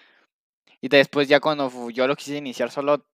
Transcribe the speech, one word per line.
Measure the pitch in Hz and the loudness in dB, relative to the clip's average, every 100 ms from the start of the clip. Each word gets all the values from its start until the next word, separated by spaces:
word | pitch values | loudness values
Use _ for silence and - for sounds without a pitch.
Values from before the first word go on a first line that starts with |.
| _ _ _ _ _ _ _ _ | _ _ _ _ _ _ _ _
Y | 127 | 2
después | 143 135 147 135 | 4 4 0 4
ya | 143 | 4
cuando | 156 147 135 | 4 -2 -4
fu-, | 127 120 | -6 -8
yo | 117 127 | -2 0
lo | 143 | -2
quise | 139 147 | -6 -8
iniciar | 139 120 120 | -8 -6 -6
solo, | - 143 143 - | -4 -2 -2 -4